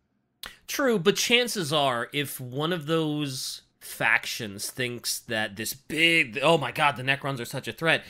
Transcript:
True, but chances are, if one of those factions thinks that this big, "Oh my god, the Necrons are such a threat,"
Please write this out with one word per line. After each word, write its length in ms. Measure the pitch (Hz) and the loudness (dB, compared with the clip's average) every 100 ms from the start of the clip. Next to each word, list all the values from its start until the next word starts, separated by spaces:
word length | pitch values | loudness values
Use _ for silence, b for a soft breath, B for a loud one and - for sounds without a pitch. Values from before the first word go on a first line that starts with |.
| _ _ _ _ B B - | _ _ _ _ B B -8
True, 320 | - 269 214 | 0 2 4
but 180 | 175 202 | 4 2
chances 560 | - 240 240 214 147 | 4 4 4 -2 0
are, 360 | 156 139 117 123 | 2 2 0 -2
if 260 | 143 139 - | -4 -4 -6
one 340 | 127 131 160 | -8 -4 -2
of 120 | 180 143 | -2 0
those 760 | 165 156 151 143 131 - - - _ | 0 0 -2 -4 -4 -8 -10 -16 _
factions 880 | - - 123 117 - - 107 98 - | -16 0 4 4 2 -6 -8 -8 -8
thinks 480 | - 123 120 - - | -4 -6 -4 -6 -6
that 360 | - 110 110 101 | -4 -2 -2 -4
this 160 | 110 | -8
big, 680 | - - 151 165 165 135 117 | -8 -8 2 4 4 2 2
"Oh 160 | 147 165 | 4 4
my 120 | 123 | 2
god, 260 | 151 147 135 | 0 0 2
the 60 | |
Necrons 380 | 131 139 139 131 | -2 -2 -2 -6
are 60 | 120 | -6
such 200 | 135 117 | -8 -8
a 60 | |
threat," 320 | - 165 143 | -2 0 0